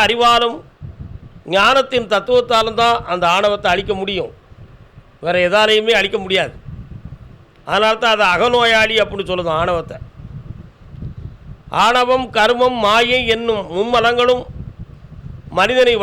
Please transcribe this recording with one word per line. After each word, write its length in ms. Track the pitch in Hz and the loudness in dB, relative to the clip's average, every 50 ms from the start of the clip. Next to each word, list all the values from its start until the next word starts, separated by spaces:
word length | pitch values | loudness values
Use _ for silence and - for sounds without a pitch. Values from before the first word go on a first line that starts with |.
| 214 | 2
அறிவாலும் 520 | 202 233 233 240 233 240 233 240 233 254 330 - - - - - - - - - - - - - - - - - 151 175 | 2 2 2 4 4 4 4 2 0 -4 -6 -14 -18 -20 -20 -18 -18 -16 -16 -16 -16 -16 -18 -20 -20 -20 -18 -8 -2 0
ஞானத்தின் 560 | 196 202 233 269 269 254 262 262 240 226 190 214 | 2 4 4 4 4 2 0 0 -4 -2 0 -2
தத்துவத்தாலும் 680 | 196 - - 247 247 240 240 240 220 220 220 220 233 | -2 0 2 0 2 2 2 2 0 0 0 0 2
தான் 160 | 233 233 233 240 - - 175 | 2 2 2 0 -2 -4 -4
அந்த 120 | 180 180 170 | 0 2 2
ஆணவத்தை 400 | 175 196 208 208 202 202 - 190 | 2 2 2 2 0 0 0 0
அழிக்க 220 | 175 190 196 - 202 | 0 0 0 -4 -4
முடியும், 380 | 190 196 196 196 175 139 - - - - - - - - - - - - - - - - - - - - | -4 -4 -6 -4 -6 -6 -6 -10 -16 -20 -20 -20 -20 -20 -20 -20 -20 -20 -20 -20 -20 -20 -20 -18 -10 -4
வேற 120 | 165 175 180 180 175 | -2 0 2 2 2
எதாலையுமே 440 | 190 214 214 214 214 214 214 226 226 202 | 4 4 4 4 2 2 2 2 2 2
அழிக்க 200 | 196 196 202 208 | 0 0 -2 -4
முடியாது. 360 | 190 190 190 185 156 123 - - - - - - - - - - - - - - - - - - - _ _ - - | -4 -2 -2 -2 -2 -2 -6 -14 -18 -18 -16 -16 -16 -16 -16 -16 -16 -18 -18 -18 -20 -20 -20 -20 -20 _ _ -16 -8
அதனால 280 | 147 165 196 220 220 220 | -2 0 2 2 2 2
தான் 180 | 220 240 226 220 | 2 2 2 2
அதை 100 | 208 208 180 175 | 2 2 2 2
அகநோயாளி 600 | - 226 247 240 240 233 226 226 220 220 220 226 220 202 | 2 2 2 2 2 2 4 4 2 2 2 2 0 0
அப்படின்னு 280 | 208 202 196 190 160 | 0 -2 -8 -6 -4
சொல்லுது 220 | 180 180 175 170 156 160 | -4 -4 -2 -2 0 0
ஆணவத்தை. 380 | 170 180 175 165 160 - - - - - - - - - - - - - - - - - - - - - - - - - - - - - - - - - - - - - - 165 196 | 0 0 -2 -2 -4 -8 -12 -16 -16 -18 -20 -20 -18 -16 -16 -16 -16 -16 -16 -16 -18 -20 -20 -20 -20 -20 -16 -12 -12 -12 -12 -12 -14 -16 -16 -18 -18 -20 -20 -20 -14 -8 -2 0 2
ஆணவம், 420 | 226 247 254 247 247 254 262 254 233 - | 2 4 2 2 2 2 0 0 -2 0
கர்மம், 420 | 220 214 226 247 240 254 254 247 233 214 | 2 2 2 2 2 2 0 2 2 2
மாயை 380 | 202 214 233 240 240 247 254 247 226 226 | 2 4 2 2 2 0 0 0 0 -2
என்னும் 300 | 226 233 233 220 208 185 156 165 | -2 0 -2 -2 -2 -4 -6 -4
மும்மலங்களும் 680 | 185 214 240 240 226 226 233 240 240 247 247 247 247 - - - - - - - - - - - - - - - - - - - - - - - 175 | -4 -2 0 2 2 2 2 2 2 2 2 2 0 -2 -10 -12 -14 -14 -14 -14 -16 -18 -18 -20 -20 -20 -20 -20 -18 -16 -16 -16 -16 -14 -6 -2 0
மனிதனை 360 | 190 220 254 254 254 247 233 208 | 0 2 4 4 4 4 4 2